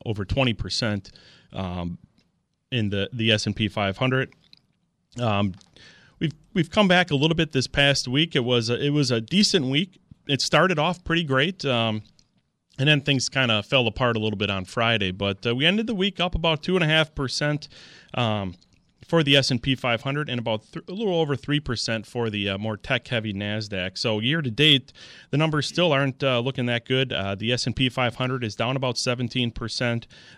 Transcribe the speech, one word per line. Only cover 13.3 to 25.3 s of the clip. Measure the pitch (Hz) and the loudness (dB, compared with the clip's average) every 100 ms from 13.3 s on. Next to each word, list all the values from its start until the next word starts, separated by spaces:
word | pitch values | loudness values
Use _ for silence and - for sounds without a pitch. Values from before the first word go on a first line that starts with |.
| 135 127 107 | 0 2 0
fell | 101 139 117 | 2 2 2
apart | - 123 113 | 2 0 2
a | |
little | 107 104 | 0 -2
bit | 101 | -2
on | 98 | -2
Friday. | 92 - 117 110 95 | -4 0 2 2 0
But, | 92 101 98 120 | -2 -4 -2 -2
uh, | 120 | 0
we | 156 | 2
ended | 202 233 | 2 0
the | 208 | -2
week | 196 - | -2 -2
up | 175 170 | -2 0
about | 165 156 | 0 0
two | - 185 | 0 0
and | |
a | 156 | 2
half | 160 151 | 2 2
percent, | - 131 - 147 147 - - - - - | -2 -6 -2 -2 -2 -6 -18 -20 -20 -10
um, | - 117 107 95 87 _ _ _ _ - | -4 -2 -2 -4 -10 _ _ _ _ -2
for | 165 | 0
the | 139 | 4
S | 139 131 | 4 4
and | 123 | 0
P | 139 | 0
five | 131 127 117 | -2 -2 -2
hundred | 139 143 147 | -2 -6 -6
and | 120 | -6
about | 113 110 - | -4 -4 -6
th-, | 165 - | -14 -12
a | |
little | 185 220 170 | -6 -2 0
over | 156 | 0
three | 139 - 147 | -2 -2 -4
percent | - 117 - 113 104 | -2 -4 -4 -6 -6
for | 123 117 | -6 -4
the, | 104 98 | -2 -4
uh, | 98 | -4
more | 107 107 | -4 -6
tech-heavy | - 135 - 117 107 | -4 -4 -2 -4 -4
Nasdaq. | 98 104 107 104 98 92 92 | -4 -4 -6 -6 -6 -6 -4
So | 123 107 | -2 0
year | 113 160 | 0 -2
to | 139 | -2
date, | 107 151 160 - - - - - | 2 4 4 2 -12 -20 -20 -4